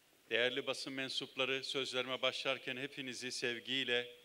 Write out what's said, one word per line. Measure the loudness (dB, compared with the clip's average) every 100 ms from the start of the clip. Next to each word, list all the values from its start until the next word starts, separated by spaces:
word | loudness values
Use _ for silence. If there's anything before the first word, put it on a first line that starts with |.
| _ -18 0
değerli | 4 4 2 -2
basın | -2 -4
mensupları, | -4 -4 -4 -4 0 0 0
sözlerime | 0 -2 0 0 0 2
başlarken | 2 2 0 0 -2 -4
hepinizi | -4 -6 -6 -4 -4
sevgiyle, | 0 0 0 0 0 4 2 2 -8